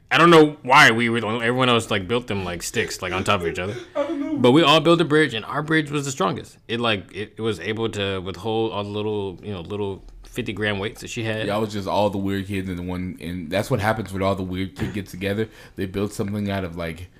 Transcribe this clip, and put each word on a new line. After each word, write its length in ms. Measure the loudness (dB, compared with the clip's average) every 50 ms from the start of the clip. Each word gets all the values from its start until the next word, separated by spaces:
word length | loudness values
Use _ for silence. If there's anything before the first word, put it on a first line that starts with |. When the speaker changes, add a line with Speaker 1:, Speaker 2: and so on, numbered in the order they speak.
| _ _
Speaker 1:
I 60 | 4 6
don't 120 | 8 10
know 280 | 10 10 10 8 4 -2 0
why 280 | 4 8 8 8 8
we 160 | 6 4 2 2
were 120 | 2 0
the 60 | 0 0
only, 180 | -2 0 0
everyone 240 | 0 2 4 4 4
else, 200 | 4 4 2 2
like, 160 | -2 -2 0 0
built 200 | -2 -2 -2 -2
them 160 | -4 -4 -2
like 180 | -4 -6 -6 -8
sticks, 380 | -4 -2 -2 -2 -2 -4 -6
like, 120 | -6 -4 -4
on 100 | -2 0
top 160 | 2 0 2
of 60 | 0 -2
each 120 | -4 -4
other. 160 | -4 -6 -6 -8 -12
Speaker 2:
<laughs> 100 | -8 -6
I 80 | -4 -4
don't 160 | -4 -4 -6
know. 180 | -4 -4 -2 2
Speaker 1:
But 120 | 4 6
we 100 | 6 6
all 200 | 6 6 6 6
built 180 | 6 6 4 4
a 60 | 4
bridge, 280 | 2 4 4 2 2 0
and 120 | -4 -6
our 180 | -6 -6 -6 -2
bridge 260 | 0 0 0 0 0
was 140 | -4 -4 -4
the 80 | -4
strongest. 460 | -4 -2 -2 -2 -2 -4 -8 -14 -20 -20 _ -6
It, 140 | -4 -2
like, 280 | 0 0 0 -2 -4 -8 -12
it, 200 | -12 -12 -12 -10 -4
it 40 |
was 200 | -4 -4 -4 -2
able 260 | -4 -6 -4 -2 -4 -4
to 280 | -2 -2 -4 -2 -4 -4
withhold 540 | -6 -8 -10 -8 -6 -4 -2 0 -2 -2 -2
all 100 | -4 -6
the 60 | -4
little, 500 | -6 -4 -4 -2 -2 -2 -4 -6 -8 -10
you 120 | -10 -10 -8
know, 80 | -8
little 420 | -8 -8 -6 -6 -4 -6 -6 -10 -12 -18 -20 -20 -20
fifty 300 | -12 -10 -8 -6 -6 -6
gram 260 | -2 -2 -2 -2 -2
weights 220 | -4 -6 -8 -10
that 80 | -12 -10
she 160 | -8 -6 -4
had. 200 | -4 -4 -4 -2
Speaker 2:
Y'all 140 | -2 -2 -2
was 140 | -2 -2 -4
just 160 | -6 -4 -2
all 200 | 0 2 2 2
the 80 | 0 -2
weird 300 | -2 -2 -2 -2 -4 -4
kids 220 | -4 -6 -4 -4
in 80 | -6 -6
the 40 | -6
one, 340 | -6 -6 -6 -6 -8 -8 -10
and 300 | -10 -10 -8 -8 -8 -4
that's 200 | -2 -2 0 0
what 120 | -2 0
happens 320 | 2 0 0 0 -4 -6 -4
when 80 | -2
all 120 | 0 0 0
the 80 | 0 -4
weird 340 | -4 -4 -4 -6 -6 -6 -6
kids 160 | -6 -6 -4
get 140 | -6 -8 -8
together. 420 | -10 -6 -4 -4 -2 -2 -4 -4 -6 -14 -20 -18 -8
They 100 | -8 -8 -4
build 260 | -2 -2 -2 -2 -2
something 360 | -4 -4 -4 -2 -2 -2 -2
out 140 | -2 -2 -4
of, 140 | -6 -6 -6
like, 320 | -6 -8 -8 -8 -12 -16 -16 -12